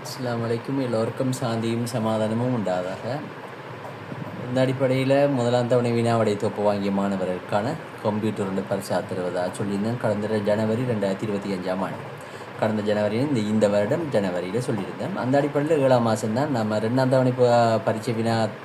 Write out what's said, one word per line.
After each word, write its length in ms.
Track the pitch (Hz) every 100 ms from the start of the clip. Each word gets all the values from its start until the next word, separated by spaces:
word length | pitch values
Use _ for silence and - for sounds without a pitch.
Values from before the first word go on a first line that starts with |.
அஸ்ஸலாமு 400 | - - 123 117 117
அலைக்கும். 360 | 117 117 135
எல்லோருக்கும் 480 | 127 113 113 - 131 127
சாந்தியும் 400 | 120 113 113 117
சமாதானமும் 720 | 120 123 110 110 107 113 123
உண்டாதாக. 640 | 123 95 90 90 95 120 143 151 - - - - - - - - - - - 123
இந்த 180 | 127 131
அடிப்படையில 680 | 131 135 131 131 139 143
முதலாம் 340 | 139 120 123 117
தவணை 240 | 123 120
வினாவிடை 460 | 117 117 117 110 101
தொகுப்பு 260 | 107 98
வாங்கிய 280 | 104 101 98
மாணவர்களுக்கான 840 | 98 98 95 90 90 - 104 110 160 - -
கம்ப்யூட்டர் 440 | 110 104 107 101 98
ஒன்று 160 | 98 98
பரிசா 280 | 98 - 95
தருவதா 460 | 87 92 90 87
சொல்லியிருந்தேன் 580 | 90 - 104 101 107 120
கடந்த 360 | 117 104 104 110
ஜனவரி 440 | 101 104 110 113
ரெண்டாயிரத்தி 420 | 127 110 98 95
இருபத்தி 280 | 107 101 98
அஞ்சாம் 320 | 95 90 92
ஆண்டு. 200 | 90 - - - - - - -
கடந்த 220 | 110 107
ஜனவரி, 360 | 104 104 104 110
இந்த, 220 | 143 131
இந்த 280 | 104 110 104
வருடம் 360 | 101 104 156 160
ஜனவரியில 500 | 117 98 90 90 107 131
சொல்லியிருந்தேன். 480 | 110 92 92 - 98
அந்த 240 | 117 139
அடிப்படையில 380 | 147 147 147 160
ஏழாம் 280 | 135 127 117
மாசம்தான் 400 | 107 113 110 151
நம்ம 300 | 127 107 107
ரெண்டாம் 320 | 110 127 131
தவணை 240 | 131 127 123
ப-, 420 | 123 120 117 113 110
பரீட்சை 280 | 110 117
வினா 340 | 113 113 113 110 -